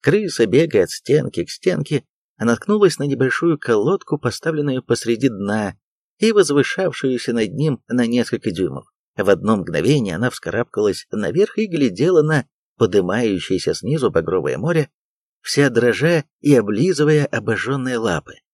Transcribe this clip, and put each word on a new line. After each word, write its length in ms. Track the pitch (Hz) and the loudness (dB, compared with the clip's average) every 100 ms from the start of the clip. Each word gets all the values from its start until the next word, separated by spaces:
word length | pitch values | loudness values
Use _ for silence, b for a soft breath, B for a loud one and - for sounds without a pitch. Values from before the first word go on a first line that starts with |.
Крыса, 460 | - 190 208 - 113 | 2 0 0 0 2
бегая 380 | 120 160 107 | 4 4 2
от 60 | 87 | 2
стенки 540 | - - - - - | -2 0 0 0 -6
к 60 | 87 | -8
стенке, 540 | - - 180 147 151 - _ _ _ | -4 -2 -2 -2 -4 -6 _ _ _
наткнулась 600 | 113 117 - 208 202 156 | 0 0 0 4 4 2
на 60 | |
небольшую 520 | 143 135 131 120 170 151 | -4 0 0 0 0 0
колодку, 640 | - 110 110 190 - 147 | 0 2 2 -2 -2 -4
поставленную 640 | 123 - - 156 147 131 | -4 -4 -6 -4 -2 -4
посреди 460 | - 120 113 117 131 | -2 -2 0 0 0
дна 480 | 104 101 107 104 - _ _ _ _ | -2 -4 -2 -2 -8 _ _ _ _
и 140 | 220 | 2
возвышавшуюся 1000 | 208 175 147 - - 190 139 135 123 - | 4 4 2 0 0 -4 -2 -2 -2 -2
над 200 | 117 110 | -2 -2
ним 320 | - 151 127 _ | -2 -2 -4 _
на 200 | 127 120 | -2 0
несколько 440 | 120 117 113 - | 0 0 -2 -4
дюймов. 360 | 85 90 67 - _ _ - | -2 -4 -4 -16 _ _ -4
В 140 | 98 | 2
одно 280 | 95 101 110 | 2 4 0
мгновение 580 | 87 78 85 147 104 82 | 0 -2 2 2 0 -2
она 140 | 123 | -4
вскарабкалась 760 | - - 95 120 - 104 92 - | -6 -6 -4 -4 0 0 -2 -6
наверх 440 | 110 104 123 208 - | -6 -4 0 -2 0
и 80 | 214 | -4
глядела 560 | 165 135 90 151 180 | 0 0 0 2 2
на 240 | 156 156 - _ _ _ | 2 0 -2 _ _ _
подымающееся 960 | 110 101 90 104 117 95 - 95 - | 0 2 0 0 0 -2 -2 -4 -2
снизу 360 | - - 156 120 | -4 -4 -2 0
багровое 480 | - 82 90 67 65 | 0 0 -2 -2 -4
море, 320 | 127 170 139 _ _ _ _ _ | -2 -2 -4 _ _ _ _ _
вся 260 | - - 143 | -6 0 2
дрожа 560 | 117 120 98 147 170 - _ | 4 2 2 2 0 -2 _
и 140 | 147 | 4
облизывая 720 | 139 101 104 180 160 151 151 143 | 4 4 0 0 2 2 2 2
обожженные 720 | - 107 110 117 139 127 120 | -4 -4 -4 -2 -4 -4 -2
лапы. 360 | 110 82 - - _ | -2 -2 -6 -20 _